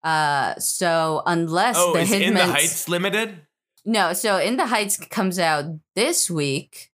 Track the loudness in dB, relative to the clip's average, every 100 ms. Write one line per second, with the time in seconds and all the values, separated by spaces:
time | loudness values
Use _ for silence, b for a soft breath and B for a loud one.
0 | 0 0 2 0 -2 -4 -6 -2 0 2
1 | 0 0 0 0 0 0 2 2 2 2
2 | 2 2 2 2 2 2 0 -2 -2 -2
3 | 0 -2 -4 -8 -20 _ _ _ -2 0
4 | 0 0 0 2 2 0 0 0 0 -4
5 | -4 -2 -2 0 0 0 -2 -10 _ -2
6 | 0 0 -2 0 0 -2 -6 -20 -20